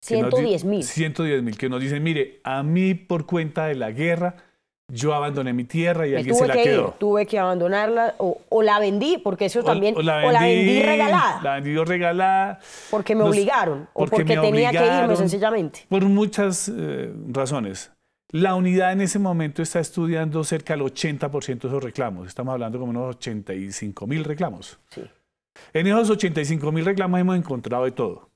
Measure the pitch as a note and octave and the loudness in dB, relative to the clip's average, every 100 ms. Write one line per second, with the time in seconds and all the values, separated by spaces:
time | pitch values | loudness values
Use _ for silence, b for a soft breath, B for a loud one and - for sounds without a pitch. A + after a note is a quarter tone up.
0 | - A3+ A#3+ B3+ A#3+ F3+ F3+ G#3 B2+ - | -2 0 2 2 2 0 0 -2 -2 -2
1 | D#3 D3 D#3+ C#3 A#2+ G#2+ C3 B2+ C3+ D3 | -4 -2 0 0 0 -4 -4 -4 -4 -2
2 | D#3 D#3 C3+ - - C3+ D3 E3+ F#3+ F3+ | -2 0 -2 -6 -6 -4 0 2 2 0
3 | - E3+ D3+ F3 D#3+ D3+ D#3 C#3 A2+ A2+ | -2 -4 -2 -2 -2 -4 -4 -2 -4 -2
4 | E3 E3+ F3 F3 b b b _ _ A#2+ | -2 0 -2 -6 b b b _ _ -4
5 | C#3+ D3 C#3+ C#3+ C3 B2 B2 D#3+ E3+ E3 | -2 0 -2 -2 -2 -2 -2 -2 0 0
6 | D#3 C3+ B2 A#3+ B3+ A#3+ A#3+ - G3+ - | 0 -2 2 4 4 4 4 4 2 -2
7 | G#3 G#3 G#3 G#3+ F#3 F3+ E3+ G3 G#3+ A#3 | 0 2 2 0 0 0 0 0 0 2
8 | A#3 - F#3 - - A3 A3 G#3 G#3 G3+ | 0 0 -4 -4 -2 2 4 4 2 0
9 | C4+ F4 G#3 F#3 G3 A#3 C4+ G3 G3+ A3 | 0 0 -2 -2 -2 0 2 2 2 2
10 | D#3+ D#3 D3+ A#3 A3+ - F#3+ - - D4+ | 0 2 4 6 6 4 4 4 4 4
11 | - F4 B3 - C#3 C#3 C#3+ D3+ D#3+ F3+ | 4 4 2 0 -2 -2 -2 -2 0 0
12 | F3 F3 F#3+ F#3+ G3 G3 B B B G#3+ | 0 2 2 2 0 -4 B B B -4
13 | G3 A3 G#3+ G#3 G3+ G4 A#3 C#3 D3+ - | 0 2 4 4 2 2 0 -4 -8 -2
14 | D3+ A3 D#3+ D#3 D#3+ G#3+ - - - - | 0 2 2 4 4 4 4 4 4 4
15 | A#3+ G#3+ F3+ G3 G#3+ A3 D#3+ - - G3 | 2 2 2 2 0 0 -2 -8 -2 2
16 | G3 G3+ G#3 G#3 G3+ F3+ - A3+ D#3 C3+ | 4 4 2 0 0 0 -4 -6 -6 -6
17 | B2+ G#2+ G#2+ B2 C3 C#3 G#2 F#2+ - _ | -8 -10 -8 -4 -2 -2 -4 -8 -14 _
18 | _ _ _ D#3+ F#3+ F#3 F#3 F#3 F#3 F#3+ | _ _ _ 0 0 2 2 2 2 2
19 | G3 G#3 G3 E3+ D#3 D3 D#3+ F3 D#3 - | 0 0 0 0 -2 -4 -4 -2 -4 -2
20 | E3 D#3+ D#3+ D3+ D#3 D#3+ - D#3 C3+ - | -2 0 -2 -2 -2 -4 -4 -4 -4 -4
21 | D#3+ C#3+ D3 C#3+ C3+ B2 B2+ C#3 C3 - | -4 -4 -4 -6 -6 -6 -4 -4 -6 -6
22 | A#2+ F#2 F#2 - B2+ C3 A#2 A#2+ B2 A#2+ | -6 -6 -12 -10 -6 -6 -6 -6 -6 -6
23 | B2+ A#2+ - G#2+ G2+ F#2+ G2 G2 G#2+ G2 | -6 -8 -8 -10 -8 -8 -8 -10 -10 -10
24 | G#2 D3+ D3+ D3+ E3+ F#2 - - _ - | -6 -6 -6 -4 -6 -6 -18 -20 _ -18
25 | - _ _ _ _ - B D#3 F3+ G#3+ | -18 _ _ _ _ -20 B -2 2 2
26 | A3 G#3+ F#3+ D#3 C#3+ D#3+ D3 D#3+ E3 G3 | 4 2 0 -2 -2 -2 0 0 0 0
27 | F#3 F3+ F3+ F#3 E3 C3 A2 A#2+ C3 B2+ | 0 2 2 0 -2 -6 -4 -2 -2 -2
28 | A2+ E2+ _ | -4 -4 _